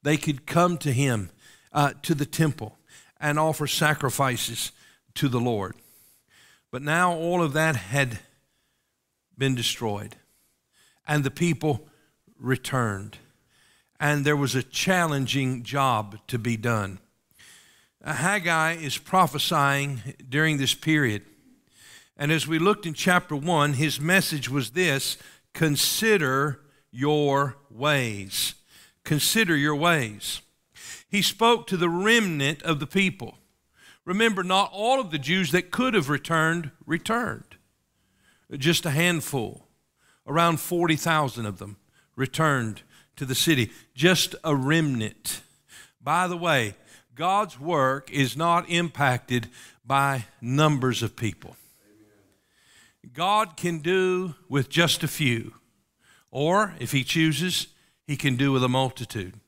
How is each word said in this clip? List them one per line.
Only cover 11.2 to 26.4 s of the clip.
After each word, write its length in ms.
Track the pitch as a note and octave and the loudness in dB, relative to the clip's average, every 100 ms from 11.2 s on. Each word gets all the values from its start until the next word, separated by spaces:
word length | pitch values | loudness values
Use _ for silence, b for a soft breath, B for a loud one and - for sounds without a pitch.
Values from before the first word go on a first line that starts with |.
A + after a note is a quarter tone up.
the 60 | C3+ | -2
people 580 | - F3 D#3+ D#3 C3 b b b b _ _ | 0 0 0 0 -2 b b b b _ _
returned, 800 | A#2+ C3 - C3+ A#2 G2 G#2 - - b b b b b b b | -4 -4 -2 -2 -2 -4 -8 -16 -20 b b b b b b b
and 260 | D3 D3 C#3+ | 0 0 2
there 100 | D3 | 2
was 200 | C#3 B2+ | 2 0
a 80 | |
challenging 1000 | A#2+ - - F#3 E3+ C#3+ B2 C3 C3 B2+ | -4 -4 0 2 2 0 0 0 0 -2
job 560 | A2 C#3 C3+ A2+ G2+ G#2+ - | -4 0 2 2 -2 -12 -6
to 100 | B2 | -4
be 180 | A2+ A2+ | -2 -2
done. 400 | A#2+ A2+ G2 F#2 _ _ _ b b b b b b b | 0 0 -2 -8 _ _ _ b b b b b b b
Uh, 100 | - | -8
Haggai 600 | C#3+ E3+ G3+ F3 E3 D#3+ | -2 0 0 0 2 2
is 240 | E3 D3+ - | -2 -6 -8
prophesying 1040 | - F#3 E3+ C#3 - D#3+ C#3 C#3 C#3 C3 G#2+ - C3+ | -2 2 2 2 0 2 4 2 0 -6 -10 -14 -4
during 300 | C3+ D#3+ D3 | 0 2 2
this 160 | C3 | 0
period, 480 | - D#3+ D#3 C3 G#2 - _ _ _ _ B B B B - | 0 2 2 2 -2 -8 _ _ _ _ B B B B -6
and 140 | C#3+ | 0
as 160 | D#3+ D3 | 0 0
we 100 | D#3+ | 0
looked 300 | F3+ G#3 F3+ | 2 0 -4
in 80 | D3+ | -4
chapter 400 | - F3+ - D3 | 2 2 2 -6
one, 380 | D3+ E3 D3 | 0 2 2
his 280 | C3 D#3 B2 | 2 0 0
message 480 | D3+ F#3+ - D#3 B2 | 2 2 2 -4 -2
was 220 | C#3 A#2 | -4 -4
this: 480 | F3 F3+ C#3 - - B B B | 0 0 0 -2 -8 B B B
"Consider 1080 | - D#3+ C#3+ - - A3 G#3 C#3+ C3+ | -2 0 2 0 0 2 2 2 0